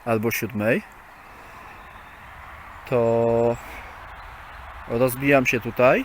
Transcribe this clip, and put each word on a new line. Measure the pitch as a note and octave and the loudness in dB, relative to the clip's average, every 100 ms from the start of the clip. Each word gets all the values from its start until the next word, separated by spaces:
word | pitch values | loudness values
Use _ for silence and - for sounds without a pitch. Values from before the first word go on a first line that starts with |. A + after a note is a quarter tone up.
albo | - A2+ A2 | 0 0 0
siódmej, | - A2 G#2 G#2+ E3 - - - - - - - - - - - - - - - - - - - - - | -2 -4 -2 0 0 -2 -20 -20 -20 -20 -20 -20 -20 -20 -20 -20 -20 -20 -20 -20 -18 -18 -18 -18 -18 -2
to | B2 A#2 A#2 A#2 A#2 A#2 A#2+ - - - - - - - - - - - - - | 2 4 4 2 4 2 0 -8 -14 -16 -18 -18 -18 -18 -18 -18 -18 -16 -16 -4
rozbijam | A#2 B2+ B2 C#3 C#3 B2 | 2 2 2 4 6 6
się | A#2+ | 0
tutaj. | A#2+ - B2+ F#3+ | -2 4 6 6